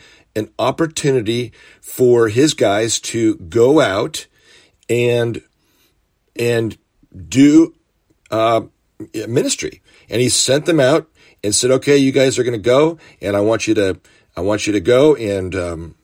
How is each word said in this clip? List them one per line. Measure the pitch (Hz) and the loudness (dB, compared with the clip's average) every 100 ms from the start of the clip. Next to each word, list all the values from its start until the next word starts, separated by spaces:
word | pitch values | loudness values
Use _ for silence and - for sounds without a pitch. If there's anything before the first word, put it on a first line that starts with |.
| - _ _ 113 | -20 _ _ -10
an | 110 - | -10 -4
opportunity | 117 131 160 - 147 131 107 120 120 _ - _ | -4 -2 -6 -2 -2 -2 -2 -6 -8 _ -20 _
for | - - 127 120 113 | -18 0 4 4 4
his | 110 156 | 2 0
guys | - 113 101 113 - | 2 0 0 -2 -4
to | - 113 110 - | -6 -2 -2 -2
go | 87 117 123 156 | -4 2 4 4
out | 113 95 135 - - _ _ _ _ _ - | 2 -2 -6 -10 -16 _ _ _ _ _ -4
and, | 120 120 120 117 113 - _ _ _ _ _ _ _ _ - | -2 0 0 -2 -6 -14 _ _ _ _ _ _ _ _ -6
and | 120 117 110 - _ _ _ 95 82 | -2 -2 -4 -8 _ _ _ -20 -4
do, | 127 143 156 160 _ _ _ _ _ _ | 4 6 6 4 _ _ _ _ _ _
uh, | 110 113 113 - _ _ _ 107 110 107 | -2 0 0 -4 _ _ _ -14 -12 -4
ministry. | 127 262 - - - _ _ _ | -2 -2 -6 -10 -14 _ _ _
And | 107 | -2
he | 127 | 0
sent | - - 139 156 | 0 0 0 0
them | 160 | 2
out | 131 156 - _ _ _ | 2 2 -2 _ _ _
and | 104 | -4
said, | 107 190 | -2 0
"Okay, | 131 139 143 | 0 2 2
you | 135 | 2
guys | 135 135 120 | 2 0 0
are | |
gonna | 120 117 | -4 -2
go, | 113 131 160 165 - _ | 2 2 2 -2 -18 _
and | 95 101 | -4 -2
I | |
want | 104 113 110 | 0 -2 -2
you | |
to, | 107 95 76 _ _ _ - | 0 -2 -4 _ _ _ -8
I | |
want | 95 107 - | -4 -4 -2
you | |
to | 101 | -2
go | 90 123 156 135 | 2 4 4 2
and, | 107 98 92 92 | -2 -4 -4 -6
um, | 87 82 82 - | -8 -10 -14 -20